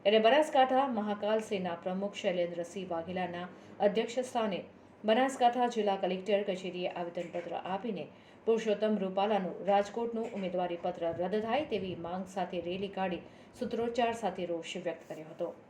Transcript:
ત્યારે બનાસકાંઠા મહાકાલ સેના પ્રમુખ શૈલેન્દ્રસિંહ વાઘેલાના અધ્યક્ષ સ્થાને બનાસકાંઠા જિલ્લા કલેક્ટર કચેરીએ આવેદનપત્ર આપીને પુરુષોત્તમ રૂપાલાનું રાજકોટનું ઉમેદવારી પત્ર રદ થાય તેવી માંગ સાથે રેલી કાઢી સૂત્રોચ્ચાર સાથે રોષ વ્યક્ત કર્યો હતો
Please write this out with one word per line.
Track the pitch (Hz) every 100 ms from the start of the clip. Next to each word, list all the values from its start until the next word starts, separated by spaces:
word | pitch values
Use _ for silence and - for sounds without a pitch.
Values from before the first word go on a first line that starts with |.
ત્યારે | 196 220
બનાસકાંઠા | 220 277 302 269 262 262 269
મહાકાલ | 220 208 202 208 220
સેના | 214 202 180 170
પ્રમુખ | 185 185 202 196
શૈલેન્દ્રસિંહ | 208 180 175 170 170 202 180
વાઘેલાના | 165 170 180 175 175 180 - - -
અધ્યક્ષ | 202 190 233 262
સ્થાને | 247 240 214 175 - - - - 208
બનાસકાંઠા | 226 269 269 240 247 240
જિલ્લા | 226 202 196
કલેક્ટર | 190 185 202 202
કચેરીએ | 202 180 185 175 180
આવેદનપત્ર | - 175 175 170 175 170 165
આપીને | 175 196 240 180 143 - - - -
પુરુષોત્તમ | 226 220 202 214 208
રૂપાલાનું | 190 190 202 202 180 - 180
રાજકોટનું | 202 202 233 233 226 226 196
ઉમેદવારી | 185 180 180 170
પત્ર | 185 175 170 165
રદ | 180 214
થાય | 226 254 302
તેવી | 208 190 170
માંગ | 170 185 185 -
સાથે | 180 180
રેલી | 170 185 196
કાઢી | 196 190 170 - - - -
સૂત્રોચ્ચાર | 233 220 233 233 233
સાથે | 220 196 180 175
રોષ | 170 - 185
વ્યક્ત | 175 160 -
કર્યો | 156 156
હતો | 143 170 -